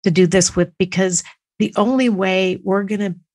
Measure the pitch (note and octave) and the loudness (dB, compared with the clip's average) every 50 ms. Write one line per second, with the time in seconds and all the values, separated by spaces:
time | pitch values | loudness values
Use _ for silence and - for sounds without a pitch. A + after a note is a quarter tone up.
0 | - G3 D#3+ F3+ F#3 E3 F#3+ F#3+ F3 - - F3+ F3 F3 _ _ F#3 F#3 - F#3 | 0 0 4 4 4 4 4 2 2 2 0 -2 -2 -2 _ _ -4 -2 0 -2
1 | F#3+ F#3 F3+ F3 - - - _ _ _ _ _ G#3+ G#3+ - A3+ G#3 A#3+ C4+ C4 | 0 0 -2 -4 -6 -8 -20 _ _ _ _ _ -4 -2 0 0 0 0 2 2
2 | B3+ A#3+ G#3 F#3 F#3+ F#3+ F#3 F#3 F#3+ F#3 F3+ F#3 - G3 F#3+ G3+ G3+ F#3+ G#3+ G3+ | 0 0 0 0 0 0 0 0 0 -2 -2 -4 -2 -2 -2 -2 -2 -4 -4 -4
3 | G#3 G3 F3 - _ _ | -4 -6 -6 -10 _ _